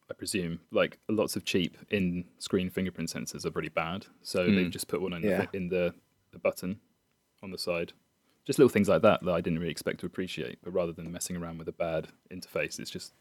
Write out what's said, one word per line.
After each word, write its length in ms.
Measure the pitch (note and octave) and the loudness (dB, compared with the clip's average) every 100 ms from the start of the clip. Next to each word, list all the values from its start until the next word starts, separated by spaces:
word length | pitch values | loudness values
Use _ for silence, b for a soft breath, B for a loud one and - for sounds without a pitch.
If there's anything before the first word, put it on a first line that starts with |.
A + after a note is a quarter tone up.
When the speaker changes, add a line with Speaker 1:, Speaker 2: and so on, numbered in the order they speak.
| - | -16
Speaker 1:
I 60 | |
presume. 460 | - F2+ G2 E2+ E2+ - | -10 -4 -2 -2 -6 -2
Like, 280 | G#2 E2 - - | 2 2 0 -2
lots 260 | G#2+ - | 0 2
of 100 | G#2+ | -2
cheap 320 | - G2 E2+ - - | 0 0 0 -4 -2
in-screen 800 | G#2 F2+ F2 - - - G2 F#2 | 0 2 -2 -8 -12 -2 0 0
fingerprint 400 | G2+ F#2 F2 E2 | -2 -4 -4 -6
sensors 340 | - B1 D2+ | -6 -8 -6
are 60 | E2 | -4
pretty 200 | E2 D#2 | -4 -4
bad, 360 | E2 D#2+ F#2+ - _ | -4 -2 -6 -10 _
so 220 | - F#2+ F2+ | -4 0 4
they've 220 | F#2+ F2 | 4 2
Speaker 2:
Mm. 20 | |
Speaker 1:
just 160 | E2 - | -4 -4
put 140 | - | -4
one 100 | F#2 | -4
in 100 | F2 | -2
the 60 | G#2 | 0
Speaker 3:
Yeah. 140 | F#2 | 2
Speaker 1:
fi-, 60 | F2+ | 0
in 160 | G2 F2 | -4 -2
the, 260 | F2+ F2 - _ _ _ | 2 0 -2 _ _ _
the 80 | - | -2
button 400 | F#2+ - F#2 A2 _ _ _ _ _ _ | -2 -2 -8 -8 _ _ _ _ _ _
on 80 | G2 | -14
the 80 | F2+ | -8
side. 340 | F2+ E2+ F2 - _ _ _ _ | -4 -2 -4 -10 _ _ _ _
Just 160 | - C3+ | -2 6
little 80 | B2 | 8
things 180 | G#2+ G2 | 8 6
like 140 | D#2+ | 8
that 220 | G#2+ E2+ | 8 6
that 80 | F2+ | 2
I 60 | F2 | 2
didn't 180 | F2+ E2 | 2 0
really 140 | E2+ | -2
expect 260 | D2+ - - | -4 -4 -4
to 60 | F2 | -6
appreciate, 520 | - F#2 - B1+ - | -6 -6 -6 -8 -8
but 80 | F2+ | -4
rather 200 | F#2 E2+ | -2 -2
than 180 | E2 E2 | -4 -10
messing 260 | E2+ - F2 | -8 -6 -6
around 220 | E2+ E2 | -6 -8
with 80 | E2 | -8
a 40 | |
bad 360 | - E2+ D#2+ D#2 _ - | -4 0 0 -4 _ -16
interface, 480 | F2+ - - D2+ - | -14 -6 -4 -4 -6
it's 100 | - | -10
just 240 | - - _ | -10 -12 _